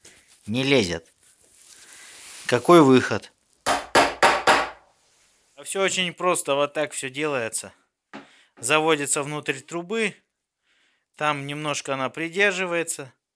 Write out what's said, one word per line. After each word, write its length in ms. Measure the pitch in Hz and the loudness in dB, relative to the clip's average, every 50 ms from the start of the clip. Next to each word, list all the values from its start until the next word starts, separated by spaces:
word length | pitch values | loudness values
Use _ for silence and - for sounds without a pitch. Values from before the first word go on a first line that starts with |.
| _ - - _ _ _ _ _ - | _ -20 -20 _ _ _ _ _ -10
Не 160 | 104 110 127 131 | -6 -4 -2 0
лезет. 420 | 139 143 127 101 85 82 82 - _ _ _ _ _ _ _ _ _ _ - - - - - - - - - - - - - - - - - - | 2 2 2 2 0 -4 -6 -8 _ _ _ _ _ _ _ _ _ _ -20 -20 -20 -20 -20 -20 -20 -20 -20 -20 -20 -20 -20 -20 -20 -20 -12 -6
Какой 360 | - 123 117 - - 175 165 | -2 -2 0 4 8 8 10
выход? 520 | 151 131 131 123 120 - 113 98 - - _ _ _ _ _ _ - | 10 10 8 6 6 2 -4 -6 -8 -12 _ _ _ _ _ _ -4
А 2000 | - - - - - - - - - - - - - - - - - - - - - - - _ _ _ _ _ _ _ _ _ _ _ _ _ _ _ 139 143 | -2 -2 -2 -2 0 2 2 2 2 0 2 2 2 2 2 2 2 2 2 0 -4 -10 -18 _ _ _ _ _ _ _ _ _ _ _ _ _ _ _ -16 -12
всё 160 | - - 196 | -8 -2 0
очень 320 | 190 180 - 185 180 175 165 | 0 0 0 0 -2 -4 -4
просто. 420 | - 175 185 170 160 - 147 139 | -2 0 0 0 0 0 0 0
Вот 180 | 143 143 143 - | 0 0 0 0
так 200 | 156 151 147 - | -4 -4 -4 -6
всё 160 | - 139 131 | -8 -10 -8
делается. 640 | 131 143 156 151 143 127 113 110 - - - 95 - _ _ _ _ _ _ _ - - - _ _ _ _ _ _ | -6 -4 -4 -2 -2 -2 -4 -4 -6 -8 -10 -12 -18 _ _ _ _ _ _ _ -20 -20 -20 _ _ _ _ _ _
Заводится 640 | - 117 120 151 156 156 160 156 147 143 139 - 151 | -8 -2 0 2 2 2 2 0 0 0 -4 -4 -4
внутрь 380 | 139 147 151 147 - - 139 135 | -4 -6 -8 -8 -6 -6 -8 -8
трубы. 560 | - - 165 170 175 175 220 226 220 190 - _ _ _ _ _ _ _ _ _ _ _ _ _ _ _ _ _ _ _ _ | -8 -12 -10 -10 -8 -6 -6 -4 -4 -6 -6 _ _ _ _ _ _ _ _ _ _ _ _ _ _ _ _ _ _ _ _
Там 280 | - 151 151 147 139 139 | -4 -2 -2 -2 -2 -4
немножко 500 | 143 147 151 151 151 143 - - 143 135 | -10 -10 -8 -6 -6 -6 -6 -6 -6 -4
она 140 | 135 131 127 | -4 -4 -6
придерживается. 1000 | - 156 165 165 165 196 202 208 185 185 190 175 170 170 165 165 - - 139 127 _ _ _ _ _ | -6 -6 -8 -6 -2 0 0 0 0 -2 -4 -4 -2 -4 -4 -4 -8 -10 -12 -16 _ _ _ _ _